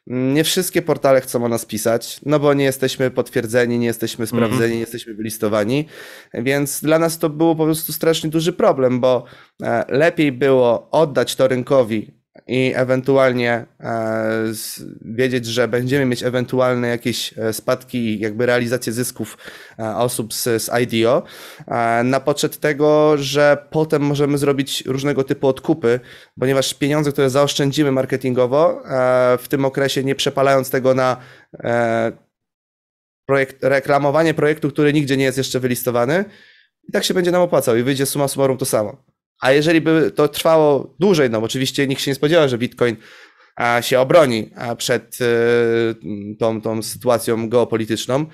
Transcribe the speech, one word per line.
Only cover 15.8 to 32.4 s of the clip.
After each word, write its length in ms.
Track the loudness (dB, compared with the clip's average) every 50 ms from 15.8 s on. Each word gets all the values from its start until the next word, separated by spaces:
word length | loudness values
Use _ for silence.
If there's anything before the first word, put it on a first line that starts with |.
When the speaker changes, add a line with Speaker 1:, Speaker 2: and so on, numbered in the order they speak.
| -2 0 0 0 0
Speaker 1:
mieć 180 | 0 -2 -2 -2
ewentualne 640 | -2 -2 -2 -4 -2 0 0 2 2 0 0 -2
jakieś, 460 | -2 -2 -2 -2 -4 -4 -4 -6 -10 -8
e, 160 | -4 -4 -4 -4
spadki 440 | -4 -2 -4 -4 -4 -4 -8 -6
i 220 | -4 -4 -2 -4 -4
jakby 260 | -4 -6 -4 -2 0
realizację 480 | 0 2 0 0 -2 -4 -4 -4 -4 -4
zysków, 440 | -4 -6 -6 -6 -10 -10 -12 -12 -18 -20 -20 -20 -20 -20 -20 -14 -10
e, 160 | -8 -6 -2
osób 380 | -2 -2 -2 -2 -4 -8 -8 -6
z, 300 | -6 -2 -2 -2 -2 -2
z 60 | -4 -4 -4
I 60 | -4
D 220 | -2 0 0 2 2
O, 140 | 2 0 -2 -6 -16 -20 -20 -20 -20 -18 -12
e, 360 | -6 -4 -2 0 0 0 0 0
na 160 | 0 0 0
poczet 380 | 0 -2 -2 -2 -2 -4 -4
tego, 600 | -2 -2 -2 0 2 2 4 4 4 4 4 2
że 400 | 0 -2 -2 0 2 4 4 4 2 -2 -4
potem 320 | -2 -2 0 0 0 0
możemy 360 | 0 0 0 0 0 0 0
zrobić 460 | 0 2 0 0 0 -2 -4 -6 -8 -6
różnego 380 | -6 -4 -4 -2 -2 -2 -2 -2
typu 240 | -2 -2 0 0
odkupy, 520 | 0 0 0 0 -2 -2 0 2 0 0 0 -4 -10 -20 -20 -20 _ -8 -4
ponieważ 340 | -2 0 0 0 0 -2 -4
pieniądze, 380 | -2 -2 0 0 0 0 0
które 180 | 0 0 0 2
zaoszczędzimy 640 | 4 2 2 2 0 0 -2 0 2 0 0 2
marketingowo, 880 | 2 0 0 -2 -2 -2 -2 0 0 2 0 2 2 2 2 2 0 -2 -8
e, 520 | -6 -2 0 2 2 2 4 4 2 2
w 100 | 0 -2
tym 180 | -2 -2 0 0
okresie, 380 | 0 0 0 -2 0 -2 -2 -2
nie 120 | -2 -2
przepalając 540 | -2 -2 -2 0 2 2 4 4 2 0 0
tego 240 | -2 0 2 2 2
na, 240 | 2 2 0 0 -2 -8 -20 -20 -20 _ _ -16 -8 -4
e, 480 | -2 -2 0 0 0 0 0 -2 -4 -6 -8 _ _ _ _